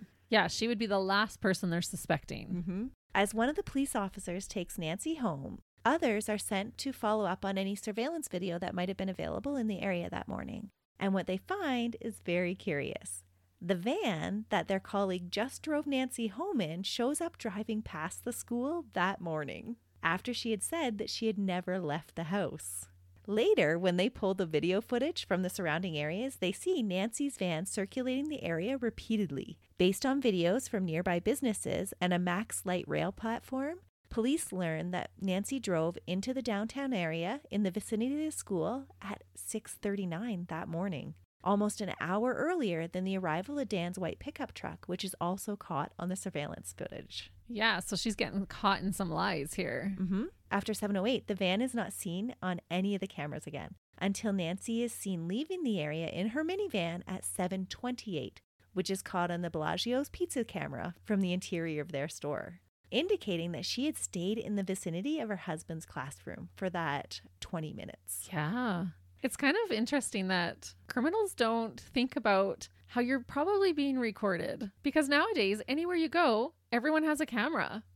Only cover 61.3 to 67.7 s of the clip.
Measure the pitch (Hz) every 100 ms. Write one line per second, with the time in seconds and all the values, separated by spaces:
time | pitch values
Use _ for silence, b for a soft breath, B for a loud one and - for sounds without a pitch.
61.3 | 180 - 170 165 151 151 143 151 - 147
62.3 | 151 - 175 _ _ - 220 359 415 -
63.3 | 170 170 160 - - 285 302 - 185 180
64.3 | 220 - 208 185 190 180 165 247 311 226
65.3 | 190 - 160 - 160 - - 131 - -
66.3 | - 175 - 190 175 160 139 - - -
67.3 | - - 170 156